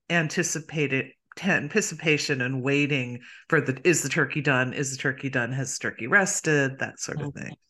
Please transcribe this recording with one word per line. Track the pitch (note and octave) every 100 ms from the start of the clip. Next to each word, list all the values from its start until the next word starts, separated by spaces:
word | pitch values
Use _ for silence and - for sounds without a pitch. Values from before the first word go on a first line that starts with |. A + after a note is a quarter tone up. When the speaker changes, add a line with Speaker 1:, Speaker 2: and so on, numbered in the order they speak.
| -
Speaker 1:
anticipated, | E3+ D#3 - D#3+ D#3 - D3+ C#3 C3+ - - _ -
anticipation | F#3+ D#3 C#3+ A3 - D#3 D#3+ D3 - C3
and | B2+ C3+
waiting | C3 C#3+ C#3+ C#3 B2 B2 - - -
for | D#3
the, | D3 C3
is | F3 D#3+
the | C#3+
turkey | E3 C3+ D3+
done? | C#3+ B2+ B2+
Is | - C3+
the | C3
turkey | C#3 C3 C3+
done? | C3+ A#2
Has | C3 B2 -
the |
turkey | A2+ - A2+
rested? | G3+ F#3 - D#3+ D3 C3+ C3
That | A#2 -
sort | - D3+
of | C#3+
Speaker 2:
Okay. | -
Speaker 1:
thing. | - -